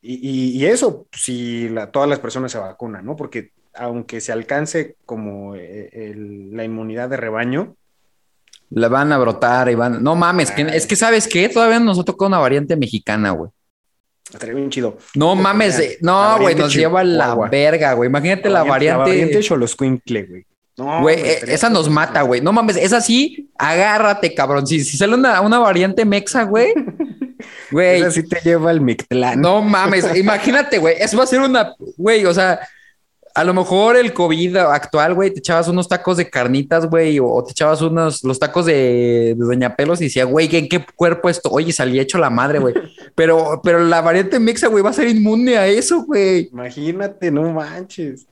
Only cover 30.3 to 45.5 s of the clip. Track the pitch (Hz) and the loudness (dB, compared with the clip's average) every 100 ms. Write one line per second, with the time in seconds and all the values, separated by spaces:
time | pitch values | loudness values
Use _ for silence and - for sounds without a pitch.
30.3 | 208 247 269 285 214 165 165 214 214 254 | 0 2 0 2 2 2 2 0 0 2
31.3 | 254 269 254 208 - - - 196 226 190 | 2 2 2 0 -6 -18 -4 0 2 4
32.3 | 175 185 170 - - _ _ _ _ _ | 2 2 0 -4 -20 _ _ _ _ _
33.3 | - 170 185 180 185 214 247 240 - 175 | -2 0 0 0 2 4 4 2 0 0
34.3 | 160 180 185 170 143 - 156 156 180 196 | 0 0 2 2 2 0 0 2 2 0
35.3 | 190 - 170 170 180 180 175 - 180 - | -2 -2 0 0 -2 -2 -2 0 -2 -2
36.3 | 135 123 131 139 165 165 165 160 147 123 | -2 0 0 0 0 2 0 2 2 2
37.3 | 120 120 - 151 156 160 165 160 143 131 | 0 -2 -2 0 2 0 0 -2 -2 -4
38.3 | 131 147 175 165 147 131 123 120 120 117 | -2 -2 0 2 2 2 2 2 2 2
39.3 | 117 120 123 123 123 147 170 156 127 127 | 0 0 0 0 -2 -2 0 -2 0 0
40.3 | 147 165 165 147 175 - _ 170 170 180 | 2 2 0 0 -4 -4 _ 0 2 -2
41.3 | 175 - 127 165 160 127 127 131 180 147 | -2 -2 -2 -2 -2 -2 0 0 0 0
42.3 | 117 135 147 131 117 165 - - - 160 | 0 0 0 0 -2 -6 -18 -12 0 2
43.3 | 160 160 156 180 170 170 165 165 175 190 | 2 0 -2 0 2 4 2 2 0 0
44.3 | 254 226 226 247 214 196 208 240 220 214 | 0 0 0 0 2 0 0 0 2 2
45.3 | 220 247 | 2 2